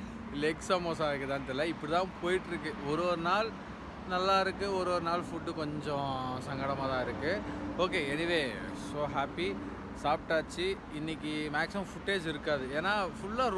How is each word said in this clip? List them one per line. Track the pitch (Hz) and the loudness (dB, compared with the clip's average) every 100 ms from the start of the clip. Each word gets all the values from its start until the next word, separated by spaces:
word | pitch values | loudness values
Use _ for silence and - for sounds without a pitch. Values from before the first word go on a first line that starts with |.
| - - - | -8 -10 -8
இல்ல | 143 151 | 0 0
எக் | 160 - | 0 2
சமோசா | 185 170 156 156 | 2 4 2 2
வைக்கிறதான்னு | 139 135 139 131 | 0 0 -2 -2
தெரியல. | 131 165 | 0 0
இப்படி | 156 147 170 | 0 2 2
தான் | 190 - | 2 0
போயிட்டுருக்கு. | 170 185 170 170 151 143 139 | 0 2 0 -4 -4 -4 0
ஒரு | 156 180 | 2 2
ஒரு | 170 170 | 2 4
நாள் | 196 220 190 - - - - - | 4 2 -2 -10 -10 -10 -10 -2
நல்லா | 180 185 196 190 | 2 4 6 4
இருக்கு, | 185 202 190 | 2 0 2
ஒரு | 180 175 | 2 2
ஒரு | 165 | 2
நாள் | 175 - | 0 0
ஃபுட்டு | 165 160 160 | -4 -4 -2
கொஞ்சம் | 151 151 147 143 139 131 131 127 135 | -2 -2 -2 0 0 0 -2 -4 -4
சங்கடமா | 135 139 139 135 | -2 0 0 2
தான் | 131 120 | 2 0
இருக்கு. | 104 139 208 - - - - | 0 0 0 -2 -4 -4 0
ஓகே, | 180 180 139 | 2 2 0
anyway, | 147 170 175 131 101 110 98 - | 0 2 2 2 -2 -6 -6 -4
so | 147 143 147 | -2 0 0
happy. | 139 165 185 196 - - - - 143 | -2 0 -2 -2 -6 -8 -10 -2 2
சாப்பிட்டாச்சு. | 160 - 160 151 - 185 190 - 151 | 2 2 0 2 -2 -2 -2 -4 -4
இன்னைக்கு | 156 151 151 151 151 147 | -4 -2 -2 -2 0 0
மேக்ஸிமம் | 165 202 180 | 0 -2 -4
ஃபுட்டேஜ் | 170 165 196 160 | -4 -2 0 0
இருக்காது, | 147 156 147 127 147 | -2 0 0 0 0
ஏன்னா | 185 208 180 - | 2 2 0 -2
ஃபுல்லா | 196 226 254 | -4 0 2